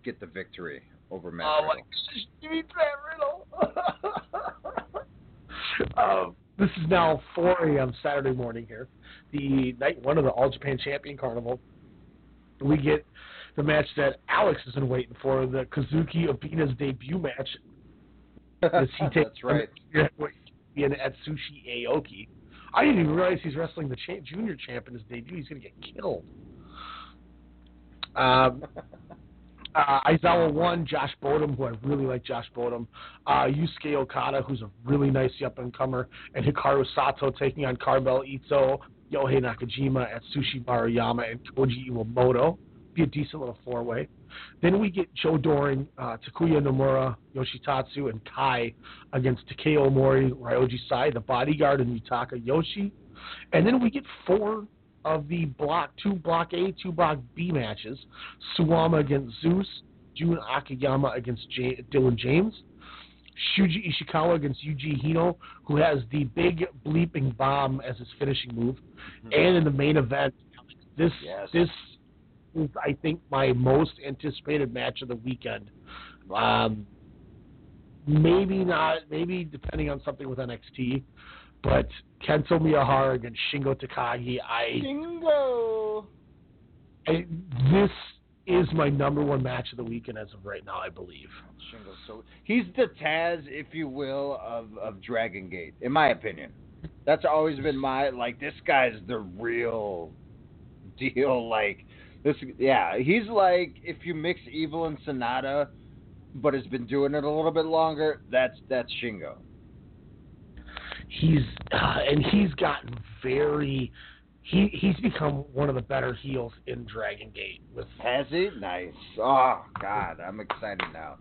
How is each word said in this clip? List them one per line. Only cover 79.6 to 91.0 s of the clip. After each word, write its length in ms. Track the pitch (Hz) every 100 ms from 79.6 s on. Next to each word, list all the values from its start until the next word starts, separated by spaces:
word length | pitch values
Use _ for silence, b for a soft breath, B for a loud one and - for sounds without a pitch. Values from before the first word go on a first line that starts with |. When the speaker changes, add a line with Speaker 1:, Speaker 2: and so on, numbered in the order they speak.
| - 156 147
Speaker 2:
on 120 | 143 143
something 240 | 135 139
with 100 | 127
N 120 | 127
X 100 | 117 - -
T, 280 | 123 131 - B B B B -
but 240 | - 131 - - - _ -
Kento 240 | 151 147
Miyahara 640 | 170 160 147 131 135 135 127
against 240 | 117 113 -
Shingo 220 | 147 139 135
Takagi. 640 | 131 - 123 123 123 123
I, 400 | - 117 117 120
Speaker 1:
Shingo! 1200 | 269 277 330 339 330 294 269 240 226 220 214 214 208 - _ - _ _ - - - - -
Speaker 2:
I, 180 | 165 170 165 185 123 131
this 180 | 180 202 - - - _ _ -
is 220 | 180 156
my 160 | 160 147
number 340 | 143 139 143
one 180 | 147 139
match 280 | 127 123 123
of 60 | 120
the 60 |
weekend 340 | 117 117 113 107
as 100 | 104
of 120 | 101 98
right 180 | 98 101
now, 120 | 92
I 120 | 82
believe. 400 | 82